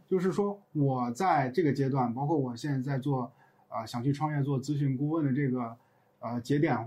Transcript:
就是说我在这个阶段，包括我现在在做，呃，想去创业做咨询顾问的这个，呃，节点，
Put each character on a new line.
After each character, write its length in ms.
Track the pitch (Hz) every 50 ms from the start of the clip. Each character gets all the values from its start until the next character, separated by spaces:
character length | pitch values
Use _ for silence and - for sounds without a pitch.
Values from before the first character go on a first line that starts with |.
| - _
就 80 | 190 185
是 120 | 170 190
说 300 | 160 208 202 202 202 - - _ -
我 380 | 151 143 139 131 127 123 120 120
在 360 | - 196 185 165 147 135 127
这 120 | 123 - 175
个 100 | 147 123
阶 160 | - 139 135
段， 240 | 131 135 123 117 113
包 140 | 123 143
括 100 | 143 170
我 180 | 151 135 127 120
现 160 | 117 - 147
在 80 | 139 135 123
在 160 | 135 139 131
做， 340 | 123 147 139 131 120 123 - _ - _ _ _ _ _
呃， 160 | - 107 113
想 180 | 113 - 123 120
去 80 | 143 139
创 180 | 143 156 156 151
业 60 | 143 135
做 180 | 135 143 135
咨 160 | - - 151
询 180 | 143 147 139 131
顾 140 | 123 147 147
问 160 | 160 165 151
的 80 | 139 123
这 160 | 135 143 127
个， 260 | 123 127 120 113 117 - _ _ _ _ _ _ _ _
呃， 180 | - 117 120 123 120
节 160 | - 139 147
点， 180 | 151 165 - 113 117